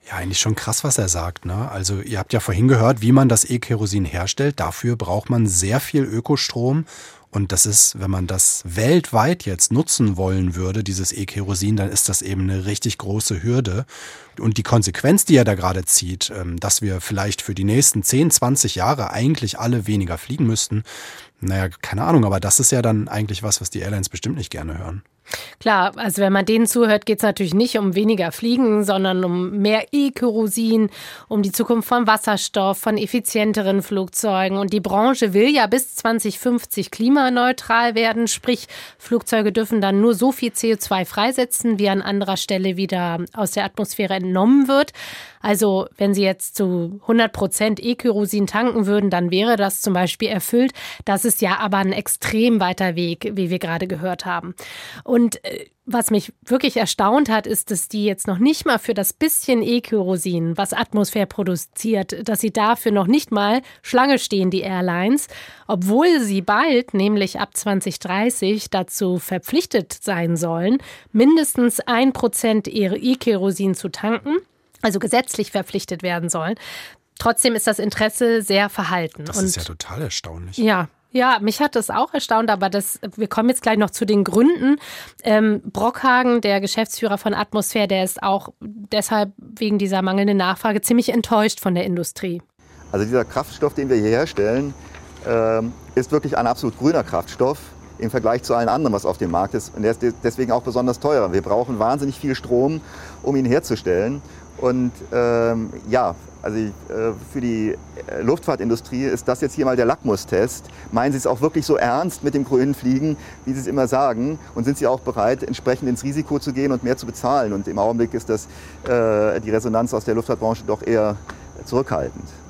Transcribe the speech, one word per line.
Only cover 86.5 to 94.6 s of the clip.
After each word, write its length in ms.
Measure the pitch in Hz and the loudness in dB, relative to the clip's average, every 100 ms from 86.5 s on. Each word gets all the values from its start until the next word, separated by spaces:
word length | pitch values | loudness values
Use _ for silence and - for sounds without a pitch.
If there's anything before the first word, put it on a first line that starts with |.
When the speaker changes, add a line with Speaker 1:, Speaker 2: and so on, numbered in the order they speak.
| 196 | 0
Speaker 2:
Geschäftsführer 560 | 190 - 226 - 220 202 | 0 -2 -2 -2 -2 -2
von 160 | 220 | -2
Atmosphäre, 540 | 202 208 214 196 226 202 | -2 -2 -2 -2 0 0
der 160 | 190 | 2
ist 180 | 185 - | 0 -2
auch 280 | 196 196 - - | -2 -2 -4 -16
deshalb 720 | 214 214 202 214 202 220 202 - | -16 -16 -4 -4 0 0 0 -4
wegen 420 | - - 214 208 | -20 -4 0 0
dieser 240 | 196 190 | 0 0
mangelnden 340 | 185 190 202 196 | 0 2 4 4
Nachfrage 440 | 185 185 226 208 | 2 0 0 0
ziemlich 280 | - 240 240 | 2 2 4
enttäuscht 520 | 233 - 226 214 - | 0 2 2 2 0
von 120 | 196 | -2
der 100 | 175 190 | 0 0
Industrie. 580 | 175 165 - 190 170 - _ _ - - | -2 -4 -6 -6 -6 -10 _ _ -20 -6
Speaker 3:
Also 140 | 98 107 | -2 0
dieser 200 | 127 113 | 0 0
Kraftstoff, 480 | - 139 - 147 | -4 -6 -4 -2
den 160 | - 135 | -2 0
wir 80 | 123 | 2
hier 120 | 107 | 4
herstellen, 680 | 117 156 - 104 123 | 2 0 0 0 0